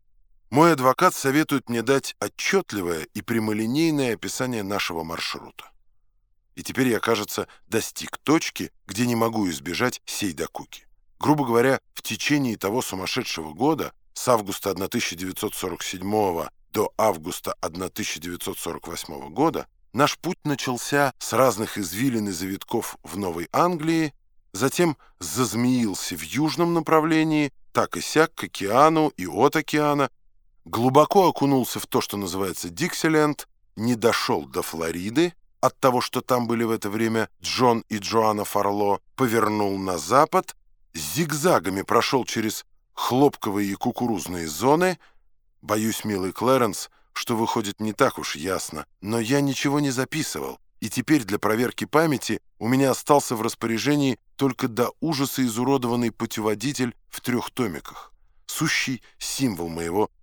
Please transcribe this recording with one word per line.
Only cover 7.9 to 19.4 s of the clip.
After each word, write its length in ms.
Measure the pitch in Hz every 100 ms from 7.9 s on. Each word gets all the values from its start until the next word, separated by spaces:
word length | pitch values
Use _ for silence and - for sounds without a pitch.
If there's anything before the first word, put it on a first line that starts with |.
| - 80 -
точки, 540 | - 160 - - 85 _ -
где 180 | 92 123
не 100 | 117
могу 340 | 117 113 98
избежать 520 | 73 69 85 123 - -
сей 280 | - 104
докуки. 540 | 73 80 - 76 - _ _ _ -
Грубо 260 | - 151 131
говоря, 340 | 117 127 131 -
в 80 | -
течение 560 | - 110 - 147 131 107
того 240 | 95 117
сумасшедшего 720 | 120 92 92 - - - 78
года, 400 | 76 135 156 85 - _
с 140 | - -
августа 440 | 120 98 95 101
одна 160 | 90 95
тысяча 280 | 117 - 85
девятьсот 380 | 92 90 107
сорок 300 | - 95 85
седьмого 680 | - 92 98 107 101 85 78 - _
до 220 | 107 - -
августа 580 | 110 87 80 82 - 85
одна 280 | 90 82 90
тысяча 300 | - 104 80
девятьсот 380 | 82 87 - 92
сорок 300 | 87 78 -
восьмого 420 | 82 - 73 71
года, 380 | 87